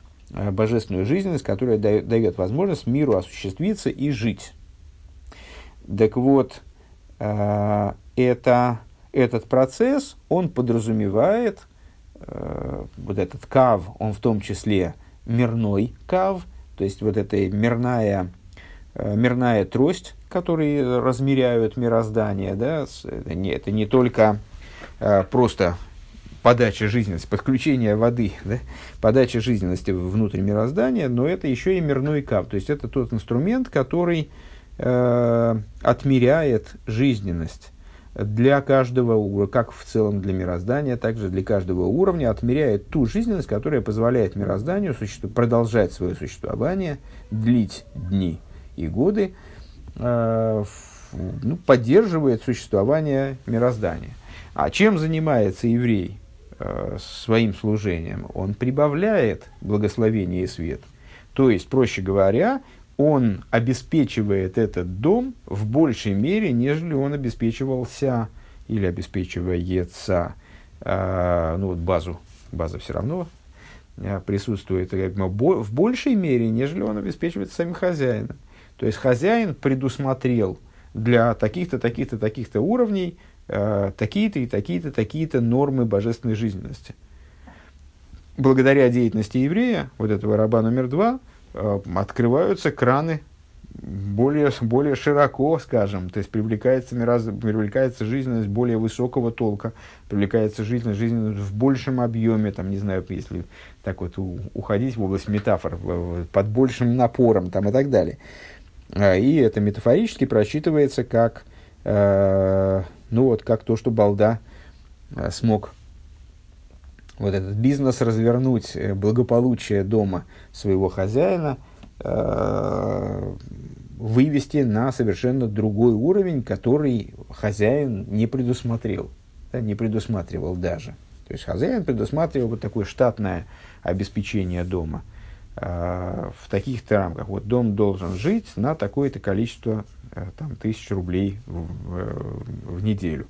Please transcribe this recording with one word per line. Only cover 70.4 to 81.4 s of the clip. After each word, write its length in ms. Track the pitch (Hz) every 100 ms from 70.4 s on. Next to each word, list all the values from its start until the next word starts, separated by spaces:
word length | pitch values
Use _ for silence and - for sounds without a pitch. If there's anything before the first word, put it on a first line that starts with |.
| - - - -
э, 760 | - 95 92 92 90 87 82 85
ну 100 | 98
вот 100 | 87
базу, 420 | 85 87 85 82 - - -
база 260 | - 82 -
все 140 | -
равно, 340 | - 113 180 165 - - - - - - -
э, 240 | 98 98
присутствует, 680 | - 101 110 98 - 92 90
э, 140 | 95 95
бо-, 540 | 98 95 101 139 170
в 100 | 104
большей 420 | 117 214 254 294
мере, 340 | 220 170 123 113
нежели 340 | 113 139 185
он 160 | 214 214
обеспечивается 580 | 202 - 170 196 190 -
самим 180 | 170
хозяином. 640 | 175 180 160 131 110 110 - - - - -
То 100 | 110
есть 120 | -
хозяин 560 | 135 120 180 233 208
предусмотрел 1040 | 135 139 131 131 - 135 131 131 120 98 92 - - -
для 400 | - 113 120 117
таких-то, 440 | 110